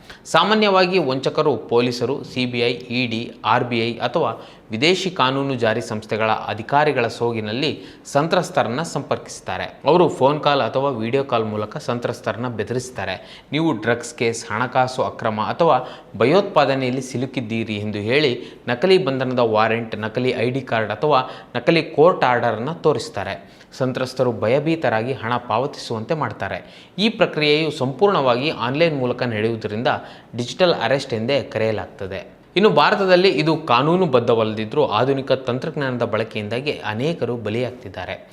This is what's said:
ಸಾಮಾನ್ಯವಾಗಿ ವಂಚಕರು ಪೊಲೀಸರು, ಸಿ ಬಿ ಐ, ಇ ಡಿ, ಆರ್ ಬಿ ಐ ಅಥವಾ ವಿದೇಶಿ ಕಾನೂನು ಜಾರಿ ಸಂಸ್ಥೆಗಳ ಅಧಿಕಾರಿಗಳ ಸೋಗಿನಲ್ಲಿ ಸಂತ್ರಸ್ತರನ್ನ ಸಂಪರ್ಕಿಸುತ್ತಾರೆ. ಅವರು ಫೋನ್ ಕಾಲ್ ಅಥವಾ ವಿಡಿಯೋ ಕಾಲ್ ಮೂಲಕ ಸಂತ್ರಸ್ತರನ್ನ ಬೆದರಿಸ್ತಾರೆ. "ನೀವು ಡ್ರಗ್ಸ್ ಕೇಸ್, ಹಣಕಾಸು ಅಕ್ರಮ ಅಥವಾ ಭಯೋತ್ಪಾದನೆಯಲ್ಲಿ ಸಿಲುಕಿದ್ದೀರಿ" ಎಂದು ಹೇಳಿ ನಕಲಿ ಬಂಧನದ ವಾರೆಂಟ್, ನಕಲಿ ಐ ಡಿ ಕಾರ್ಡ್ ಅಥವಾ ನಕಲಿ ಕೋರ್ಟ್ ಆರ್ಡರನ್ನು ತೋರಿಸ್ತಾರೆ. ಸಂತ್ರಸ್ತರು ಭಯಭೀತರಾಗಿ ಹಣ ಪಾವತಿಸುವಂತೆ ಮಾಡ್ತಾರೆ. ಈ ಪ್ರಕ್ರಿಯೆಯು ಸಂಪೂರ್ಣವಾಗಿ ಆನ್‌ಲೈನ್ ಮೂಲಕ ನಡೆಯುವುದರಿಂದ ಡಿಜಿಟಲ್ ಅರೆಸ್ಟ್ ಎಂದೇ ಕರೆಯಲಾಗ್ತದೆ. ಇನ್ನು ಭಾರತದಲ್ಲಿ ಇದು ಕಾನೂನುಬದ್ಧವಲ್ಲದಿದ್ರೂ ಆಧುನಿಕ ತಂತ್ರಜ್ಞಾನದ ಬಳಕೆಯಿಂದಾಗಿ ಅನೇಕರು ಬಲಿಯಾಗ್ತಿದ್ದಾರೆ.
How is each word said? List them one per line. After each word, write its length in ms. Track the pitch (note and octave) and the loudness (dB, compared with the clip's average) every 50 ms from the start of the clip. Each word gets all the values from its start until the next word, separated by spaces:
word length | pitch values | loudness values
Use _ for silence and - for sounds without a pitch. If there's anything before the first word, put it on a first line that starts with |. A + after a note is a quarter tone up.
| - - - - - | -20 -20 -20 -18 -4
ಸಾಮಾನ್ಯವಾಗಿ 760 | - - D#3+ F3 G3 A3 A3 G#3+ G3+ F#3+ F#3 F#3 F3+ F#3 F#3 | 2 2 4 4 4 4 4 4 4 4 4 4 4 2 2
ವಂಚಕರು 580 | D#3 B2+ C3 C3+ C3 D#3 - D#3+ D3+ D3+ C3 | 2 2 0 -2 -2 0 0 2 2 2 0
ಪೊಲೀಸರು, 680 | - - - A#2 A#2+ B2 B2+ B2 - A#2 A#2 C#3+ - - | -2 -2 0 2 2 2 2 0 -2 -2 -4 -4 -4 -8
ಸಿ 220 | - - B2+ B2+ | -6 -4 -4 -2
ಬಿ 140 | B2 B2 A#2+ | -2 0 0
ಐ, 120 | A#2 B2 | 0 0
ಇ 340 | C3 - - - A#2 B2 B2+ | -2 -4 -6 -4 -2 -2 -2
ಡಿ, 260 | A2+ A2 A2+ A#2 - - - - | -2 -2 -4 -6 -8 -10 -4 0
ಆರ್ 200 | G#2+ A2+ B2 B2+ | 2 2 2 2
ಬಿ 160 | A#2+ A#2+ A2+ | 0 0 0
ಐ 180 | A2+ A#2+ A#2 - | 0 -2 -2 -4
ಅಥವಾ 480 | - B2+ - E3+ D3 A#2 A2+ - - - - - - - | -4 -2 0 0 0 0 -2 -6 -12 -18 -20 -20 -12 -10
ವಿದೇಶಿ 400 | G#2+ A2 C3+ E3 F#3 F3+ - F#3 | -2 2 2 2 2 2 0 -2
ಕಾನೂನು 440 | F3+ - C3 C3 C3+ C#3 C#3 C#3 C3+ | 0 0 0 0 0 0 -2 -2 -2
ಜಾರಿ 260 | A#2 A#2 A2 A2 A#2 | 0 0 0 0 0
ಸಂಸ್ಥೆಗಳ 500 | A2+ - A2+ G#2+ - - A#2 G#2 A2 A2 | -2 -6 -6 -8 -6 -4 -2 0 0 0
ಅಧಿಕಾರಿಗಳ 760 | G#2+ - - - G#2+ G#2+ A2+ - C#3 C#3+ D3+ D3+ C3+ B2+ A#2 | 0 0 -2 -6 -6 -6 -4 0 2 2 2 2 2 0 0
ಸೋಗಿನಲ್ಲಿ 760 | A2+ - - A#2+ A#2+ A#2 A2 G#2+ G#2+ G#2+ B2+ D3+ C#3+ G2+ - - - - - - | -2 -2 -2 -2 -2 -2 -2 -4 -4 -4 -2 -2 -2 -4 -6 -10 -18 -20 -20 -8
ಸಂತ್ರಸ್ತರನ್ನ 760 | - - C#3+ D3+ E3 G3 F#3 E3 - - C#3+ A#2 A2+ A2 D3 | -2 0 0 2 2 2 0 0 0 0 0 0 0 -2 -4
ಸಂಪರ್ಕಿಸುತ್ತಾರೆ. 1000 | E3 - - D3+ C3 - A#2+ - - - - - - - F#2+ F#2 F2+ F2+ - - - | -4 -4 -6 -6 -4 -4 -4 -4 -6 -10 -16 -12 -10 -8 -6 -6 -8 -8 -10 -2 2
ಅವರು 240 | C3+ D#3 F3+ F3+ C3+ | 4 6 6 6 4
ಫೋನ್ 320 | - - B2+ C3+ D3 D3+ | 4 4 2 2 2 2
ಕಾಲ್ 200 | - D3 C#3+ C3+ | 2 2 2 2
ಅಥವಾ 300 | A#2 A2 A2 C3+ C3+ C#3+ | 2 0 0 -2 -2 -2
ವಿಡಿಯೋ 340 | C3+ A2+ A2 A#2 B2+ C#3 C3+ | -2 -2 -2 0 0 0 0
ಕಾಲ್ 200 | C#3 B2 A#2 A2 | 0 0 0 0
ಮೂಲಕ 320 | G#2+ G#2+ G#2+ G#2+ G#2 - | -2 -2 -4 -4 -6 -8
ಸಂತ್ರಸ್ತರನ್ನ 720 | D3+ - - A#2+ A#2+ A#2+ B2 A#2 - - A#2+ G#2+ A2 B2 B2 | -8 -6 -4 -4 -4 -4 -6 -6 -6 -6 -6 -4 -4 -4 -4
ಬೆದರಿಸ್ತಾರೆ. 960 | A#2 G#2+ G#2 F#2+ A#2 B2+ B2 - - - F#2+ F#2+ F#2 - - - - - - - | -4 -4 -4 -4 -4 -4 -6 -6 -8 -6 -6 -6 -6 -8 -10 -16 -20 -20 -10 -4
"ನೀವು 200 | C3+ D3 D#3+ D#3+ | -2 0 0 0
ಡ್ರಗ್ಸ್ 420 | C#3+ G#2+ A2+ A#2 A#2+ - - - - | 0 0 0 0 0 0 -4 -8 -6
ಕೇಸ್, 320 | - B2 A#2 A2+ - - | -2 -2 -2 -2 -4 -6
ಹಣಕಾಸು 560 | - G#2 A2 B2+ B2 - C3 B2+ B2+ - - | -6 -4 -2 -2 0 2 2 2 2 0 -2
ಅಕ್ರಮ 380 | G2+ G2 - - - A2+ G#2+ G#2+ | -4 -4 -4 -4 -4 -2 -2 -2
ಅಥವಾ 600 | G#2+ F#2+ B2 - F3 D#3 C#3 - - - - - - - - | -2 -2 0 2 4 4 4 4 0 -4 -12 -18 -18 -8 -2
ಭಯೋತ್ಪಾದನೆಯಲ್ಲಿ 840 | G2+ A2+ C3 D#3 G3 G3 G3 - D#3 C#3+ C3+ C3+ C3+ C3 B2 B2 C#3 | 2 2 4 4 4 2 2 2 2 4 4 2 0 -2 -2 -2 -4
ಸಿಲುಕಿದ್ದೀರಿ" 760 | B2+ - - A#2+ A#2+ A#2 - C#3+ A#2 G#2+ A2+ A2+ A2 G#2+ G#2+ | -4 -6 -6 -6 -6 -4 -4 -6 -4 -4 -4 -4 -4 -4 -4
ಎಂದು 220 | G#2 G#2 G#2+ G2+ G#2 | -4 -4 -4 -4 -4
ಹೇಳಿ 460 | G2+ A2 B2 D3 D#3 C3+ A#2 - - - - - - - | 0 0 2 2 2 2 0 -2 -6 -12 -18 -8 -4 -4
ನಕಲಿ 360 | B2 B2 - F#3+ F#3+ F#3 D3 | -2 2 4 4 4 4 4
ಬಂಧನದ 340 | C#3 C3+ C3 C3 B2+ B2+ B2 | 0 -2 -2 -2 -2 0 2
ವಾರೆಂಟ್, 600 | B2 A2+ G#2+ G#2+ A2 A2+ A2+ A#2 A#2 A2+ - G#2 | 2 2 4 2 2 2 2 -2 -2 -6 -6 -6
ನಕಲಿ 320 | G#2+ A2 - - B2+ B2+ | -6 -4 -2 -2 0 0
ಐ 200 | A2+ - A2 B2 | 0 0 0 -2
ಡಿ 100 | B2+ C3+ | -2 -4
ಕಾರ್ಡ್ 320 | B2+ - A#2+ A2+ A2 G2+ | -4 -2 -2 -2 -2 -2
ಅಥವಾ 380 | G#2 - D3+ D3+ C#3+ C3 B2+ - - - - - - | -2 -2 0 2 2 2 0 -2 -8 -16 -12 -8 -8
ನಕಲಿ 260 | B2 - - E3+ E3 | -2 2 2 4 2
ಕೋರ್ಟ್ 420 | - - - - D3+ F3+ F#3 - C3 | 2 2 4 6 6 6 6 4 2
ಆರ್ಡರನ್ನು 500 | C3 B2 A#2+ A#2 A#2+ A2 G#2+ A#2 C#3+ E3+ | 2 4 4 2 0 0 -2 -4 -6 -4
ತೋರಿಸ್ತಾರೆ. 880 | E3+ - D#3 C#3 A#2 - - - G#2 F#2+ F#2+ G2 - - - - - - - | 0 0 0 2 0 -2 -6 -6 -6 -6 -6 -6 -8 -12 -16 -20 -20 -20 -14
ಸಂತ್ರಸ್ತರು 600 | - - C3+ B2+ B2+ B2+ C3 B2+ - - C3 B2 | -6 -2 -2 -2 -2 -2 -4 -4 -2 0 0 0
ಭಯಭೀತರಾಗಿ 800 | A2+ G2+ G#2 G#2+ B2+ D3 C#3+ E3 E3 D#3+ D#3+ B2 A2 A2 A2+ B2+ | 0 0 0 2 2 2 2 0 0 0 0 0 0 0 0 -2
ಹಣ 240 | C3+ - A2+ A2+ B2 | -4 -4 -4 -2 -2
ಪಾವತಿಸುವಂತೆ 800 | A#2+ - - G#2+ A#2 C3 C#3+ - - - - A#2+ A2 A2 - E3+ | -2 -2 0 0 0 0 -2 -6 -10 -10 -8 -6 -6 -4 -4 -4
ಮಾಡ್ತಾರೆ. 760 | D#3 C#3 A2+ G#2 - G2+ F#2+ F#2+ F2 - - - - - - - - | -2 -4 -4 -4 -6 -6 -6 -6 -8 -10 -14 -20 -20 -20 -12 -4 -2
ಈ 100 | G3+ A#3 | 0 0
ಪ್ರಕ್ರಿಯೆಯು 640 | A3+ - F3 - - D#3 D3+ D3 D3 D3+ D#3+ D3+ | 2 2 0 0 2 2 2 4 4 4 2 0
ಸಂಪೂರ್ಣವಾಗಿ 800 | C#3+ - C3 C3 C#3 - - C3 A#2+ D#3+ C#3 B2+ A#2+ B2 C3+ D#3+ | -2 -2 -2 -2 0 2 2 4 4 4 4 4 2 2 0 -2
ಆನ್‌ಲೈನ್ 480 | C#3+ - A2 B2 C3+ D3 E3+ E3+ D3+ C3+ | -2 -2 -2 -2 2 2 2 2 2 0
ಮೂಲಕ 240 | B2+ B2 A#2+ B2 | 0 -2 -2 -2
ನಡೆಯುವುದರಿಂದ 680 | B2+ A#2+ A2+ G#2 A2 A2+ A#2 A2 G#2 G2+ G#2 G#2+ B2 C#3+ A#2+ G2 - - - - - - - | -2 -2 0 0 0 0 -2 -2 -4 -6 -4 -2 0 0 0 -2 -4 -10 -18 -20 -18 -10 -6
ಡಿಜಿಟಲ್ 380 | A2+ A#2+ B2 - - F#3 E3+ D#3 - | -6 -6 -4 0 2 2 2 2 2
ಅರೆಸ್ಟ್ 320 | A2 A#2 C3 C#3+ C#3 - A#2+ | 2 2 2 0 0 -2 -4
ಎಂದೇ 280 | A2 A2 B2 C#3+ C3 | -2 0 0 0 0
ಕರೆಯಲಾಗ್ತದೆ. 1000 | A2 - - A2 A2 A2 G#2+ G2 F#2 - - - G2+ F#2 F#2+ F#2 - - - - - - - | -2 -2 -2 -2 0 0 0 -2 -6 -10 -10 -12 -10 -8 -8 -10 -12 -14 -18 -20 -18 -4 2
ಇನ್ನು 140 | F3+ G3+ G#3+ | 4 4 6
ಭಾರತದಲ್ಲಿ 580 | E3 D3 D3 F3 G#3 G3+ G3 F#3 F3+ F3 F#3 G3 | 6 6 4 4 4 2 4 4 6 6 6 4
ಇದು 280 | - C#3+ D3+ D#3+ D#3+ | 4 2 2 2 0
ಕಾನೂನುಬದ್ಧವಲ್ಲದಿದ್ರೂ 1300 | D#3 - - A#2+ A#2+ C#3 D#3 E3+ F#3 F#3 D#3+ C3 A#2+ A2+ A#2 A#2+ A2+ A2 A2 G#2+ G#2+ A2 G#2 A2 D3+ C#3 | 0 2 2 2 4 4 4 4 4 4 4 4 4 4 4 4 4 2 0 0 -4 -6 -2 0 0 2
ಆಧುನಿಕ 460 | - G2+ G#2+ B2 C3+ C#3 C3+ C3 C3+ | 2 2 2 2 2 0 0 0 0
ತಂತ್ರಜ್ಞಾನದ 720 | C3+ - - - A#2+ A#2+ - E3 D3+ D#3 C#3 C3 B2 A#2+ | -2 -2 0 -2 -4 -4 -4 -6 -4 -4 -4 -2 -2 -2
ಬಳಕೆಯಿಂದಾಗಿ 680 | A#2 G#2+ G#2+ G#2+ A2+ - - A2 G#2 G#2 A2+ B2+ C#3+ D3 | -2 0 0 -2 -2 -4 -6 -6 -6 -4 -4 -4 -2 -4
ಅನೇಕರು 640 | A#2+ D#2+ - G#2+ G#2 A2 B2+ D#3+ E3+ E3+ - A#2 A#2+ | -4 -4 -6 -6 -4 -2 -2 -2 -2 -2 -4 -4 -4
ಬಲಿಯಾಗ್ತಿದ್ದಾರೆ. 920 | B2 A2+ C3+ C#3+ D3+ B2+ A#2 - - - G2+ F#2 F#2+ F2+ F#2+ F2+ - - - | -4 -4 -4 -4 -2 -4 -4 -6 -10 -16 -14 -12 -10 -10 -10 -10 -10 -14 -18